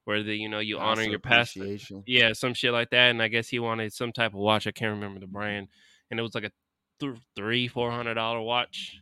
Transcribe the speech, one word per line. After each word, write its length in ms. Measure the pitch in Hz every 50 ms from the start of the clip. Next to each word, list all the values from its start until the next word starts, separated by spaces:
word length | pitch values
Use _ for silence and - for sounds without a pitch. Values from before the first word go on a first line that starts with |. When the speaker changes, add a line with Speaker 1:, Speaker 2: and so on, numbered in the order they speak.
| -
Speaker 1:
where 180 | 107 104 107
the, 120 | 107 107 107
you 120 | 107 107 107
know, 120 | 107 107
you 180 | 107 107 104 -
honor 180 | 104 110 110
Speaker 2:
Pastor 140 | 110 110 110
Speaker 1:
your 80 | 104 95
pastor. 420 | - 135 120 120 120 - - 95
Speaker 2:
appreciation. 420 | 98 98 101 101 - - 101 98 98
Speaker 1:
Yeah, 260 | 120 127 123 117 113
some 220 | 110 - - 127 117
shit 180 | - - 120
like 180 | 120 117 120 -
that. 200 | 127 123 123 123
And 100 | 117 117
I 80 | 113 110
guess 200 | 113 117 117 -
he 100 | 127 120
wanted 340 | 117 117 113 113 110 107
some 200 | - - 127 117
type 200 | - - 113 107
of 60 | 101 98
watch. 260 | 101 107 107 104 -
I 40 | 110
can't 240 | - - 117 110 107
remember 240 | 104 104 101 98 95
the 60 | 95
brand. 420 | 95 95 101 104 104 104 101 98 98 _ _ _ _ _ _ _ -
And 100 | 117 113
it 20 |
was 120 | 117 110 -
like 100 | 117 104
a 80 | 101 - _ _ _ _ _ _ _ _ -
th-, 180 | 147 139 120 117 - _ -
three, 320 | 98 101 110 120 123 123
four 240 | 120 - 123 120 120
hundred 240 | 117 120 120 117 113
dollar 260 | 113 113 113 117 117
watch. 600 | 110 113 120 123 120 - - - - - - -